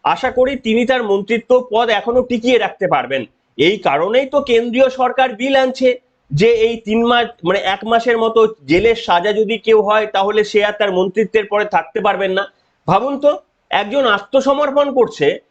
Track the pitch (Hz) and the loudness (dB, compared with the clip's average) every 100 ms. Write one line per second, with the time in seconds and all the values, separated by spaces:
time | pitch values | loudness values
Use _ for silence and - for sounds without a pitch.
0 | 139 175 254 254 262 277 220 226 240 262 | -2 -2 -2 0 0 -2 -2 0 0 0
1 | 220 196 196 233 - 254 254 214 233 208 | 0 -2 0 -4 2 0 2 -2 0 -2
2 | 214 247 247 240 233 240 190 - 185 147 | 0 -2 -2 -2 2 2 0 -4 -2 -2
3 | 123 135 110 _ _ - 156 208 175 139 | -2 -6 -8 _ _ 0 0 2 -2 0
4 | 180 247 269 285 277 233 240 233 262 262 | 0 0 0 -4 0 0 0 2 0 2
5 | 254 247 254 208 262 269 262 262 254 247 | -2 0 -2 -2 0 0 0 0 -2 -2
6 | _ _ _ 143 226 233 226 233 202 220 | _ _ _ 2 2 4 0 -2 -2 0
7 | 233 240 233 - 170 196 190 196 214 233 | 2 2 0 -4 -2 -2 -2 -6 0 0
8 | 240 233 226 226 220 - 135 170 226 226 | 2 0 2 2 2 -2 0 2 2 0
9 | - 185 196 214 208 226 220 220 202 214 | 0 0 0 -2 -2 -2 2 2 4 0
10 | 214 185 196 208 208 214 208 208 208 180 | 0 -2 0 0 0 0 0 -2 -2 0
11 | 190 208 202 214 208 208 208 170 165 220 | -2 -2 0 -2 -2 -4 0 -2 -2 -2
12 | 202 185 196 190 202 _ _ _ - 190 | -2 -2 -2 -2 -6 _ _ _ -2 0
13 | 262 277 285 330 _ _ _ 190 208 277 | 0 0 0 0 _ _ _ -4 -2 -2
14 | 254 202 - 262 269 277 294 285 285 254 | 0 -2 0 0 0 0 0 0 0 0
15 | 226 - 147 214 _ | 0 0 -2 -2 _